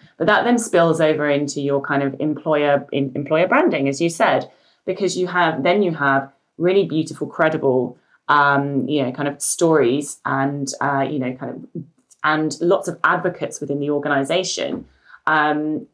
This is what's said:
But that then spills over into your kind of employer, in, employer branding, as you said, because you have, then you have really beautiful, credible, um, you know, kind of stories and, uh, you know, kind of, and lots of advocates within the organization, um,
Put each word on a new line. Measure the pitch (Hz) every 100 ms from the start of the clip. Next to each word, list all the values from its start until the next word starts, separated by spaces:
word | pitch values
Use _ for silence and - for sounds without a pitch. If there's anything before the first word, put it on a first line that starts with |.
| _ -
But | -
that | 208
then | 233 233
spills | - 180 165 160
over | 156 147 147
into | 143 143 147
your | 139 139
kind | 139 143
of | 139 135
employer, | 151 151 165 151 147 139 135
in, | 143 139 135
employer | - 156 185
branding, | 262 349 147 139
as | 139
you | 170
said, | - 202 131 - _ _ _ -
because | 185 185 180
you | 180
have, | 180 165 135
then | 175 208
you | 185
have | 160 139 135 135 _ _ -
really | 175 196 175
beautiful, | 156 156 147 139
credible, | - 156 151 139 127 123 - _ _ -
um, | 147 143 139 143 139 127
you | 151
know, | 127
kind | 151 143
of | 143
stories | - - 170 156 120 139 147 - 131
and, | 135 139 143 135 -
uh, | 143 139 -
you | 151
know, | 127
kind | 127 123
of, | - - 175 - _ _ _
and | 151 156 156 147
lots | 170 190 -
of | 165 156
advocates | 180 180 - - -
within | 143 143
the | 143
organization, | 143 147 139 139 175 185 - - - - _ _ - -
um, | 156 151 151 151 156 -